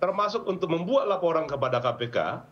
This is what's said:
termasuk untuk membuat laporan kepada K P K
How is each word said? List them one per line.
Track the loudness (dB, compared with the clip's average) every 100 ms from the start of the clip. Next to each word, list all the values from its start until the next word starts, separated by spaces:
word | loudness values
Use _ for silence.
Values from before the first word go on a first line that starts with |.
termasuk | -2 2 0 0 -4
untuk | -2 0
membuat | 0 2 2 2
laporan | 2 2 2 0
kepada | -2 0 0
K | 0
P | -2 -2
K | 0 -2 -4 -10